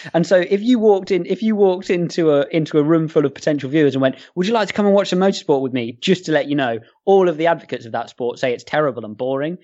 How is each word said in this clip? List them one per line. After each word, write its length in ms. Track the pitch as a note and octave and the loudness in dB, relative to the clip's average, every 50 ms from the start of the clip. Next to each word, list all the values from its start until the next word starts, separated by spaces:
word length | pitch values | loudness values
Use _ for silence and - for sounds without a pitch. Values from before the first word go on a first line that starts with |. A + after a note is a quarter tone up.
| - D#3+ - | -8 -4 -2
And 140 | E3 E3+ | -2 2
so 140 | - G3 F3+ F3 - | 2 2 2 2 2
if 120 | G3 G3+ | -2 0
you 160 | G#3+ B3 B3+ A3+ | 2 2 2 4
walked 300 | G#3+ G#3+ G3+ F#3+ G3 - | 4 4 4 2 2 -2
in, 140 | G3 F3 F3 | -2 -2 -2
if 160 | - F#3+ - | -4 -4 -2
you 140 | A3 A3 G#3+ | -2 0 2
walked 340 | G3+ G3+ F#3 F3+ F#3 - - | 4 4 2 2 0 -2 -2
into 420 | G3 F3 E3+ D#3 - F3+ E3 D#3 | -2 0 -2 -2 -2 0 2 4
a, 140 | C#3+ C#3+ C#3 - | 4 2 2 0
into 260 | - D#3+ D#3 - - | -2 -2 -2 0 0
a 60 | D3+ C#3+ | 0 2
room 240 | D3+ E3 D#3+ D#3+ | 2 2 2 0
full 180 | D3+ - D#3+ D3 | 0 0 0 0
of 80 | C3+ - | 0 -2
potential 360 | - - E3+ D3+ C#3 C#3 C3 | -4 -4 -2 -2 -2 -2 -2
viewers 260 | D3 D#3+ D3 C#3 C3 | 0 2 2 2 2
and 60 | C3+ | 2
went, 160 | C3+ C3 C3 - - - - | 0 0 -2 -4 -14 -8 -6
"Would 120 | F3 F3+ | -4 -2
you 60 | G#3+ A#3+ | 0 0
like 140 | A3+ G3+ | 0 -2
to 60 | - - | -2 -2
come 120 | G#3 G3+ | 0 2
and 80 | G3+ G3 | 4 4
watch 160 | G3+ F#3+ - | 2 2 2
some 100 | F#3 F#3 | 0 2
motorsport 420 | F#3+ G3 F#3+ - - - C#3+ C3+ | 2 2 0 0 0 0 0 0
with 120 | C3+ B2+ B2+ | 0 -2 -4
me?" 240 | B2 A#2 A2+ A#2+ - | -4 -6 -6 -8 -4
Just 240 | - F#3+ F#3 - - | 0 0 0 0 0
to 60 | D#3+ D3+ | 0 0
let 140 | C#3+ C3+ | 0 0
you 80 | C#3+ C#3+ | 0 -2
know, 240 | D3 C3+ A#2+ A#2 A2 A#2 _ _ _ - | -2 0 -2 -2 -6 -8 _ _ _ 0
all 240 | G3 G3 F#3+ F#3 F3+ | 2 4 4 4 2
of 80 | D#3 | 2
the 100 | D3 D#3+ | 0 0
advocates 380 | - C3+ C3+ - - C3 A2+ A2+ | 0 0 0 -4 -8 -10 -10 -8
of 80 | A2+ A2+ | -8 -8
that 160 | A#2 A#2+ - | -8 -8 -8
sport 280 | - - B2 A#2+ - | -8 -6 -6 -6 -4
say 160 | - C#3 B2+ A#2+ | -4 -4 -4 -4
it's 120 | A2+ - | -4 -6
terrible 400 | - - D3+ D3+ C#3 A2+ A2+ A2 | -4 -2 -2 0 -2 -2 -6 -10
and 120 | G#2+ G#2+ | -10 -8
boring. 400 | G#2+ B2+ C3 C3+ C3+ D3 D#3+ F3+ - | -6 -6 -4 -4 -4 -4 -6 -8 -10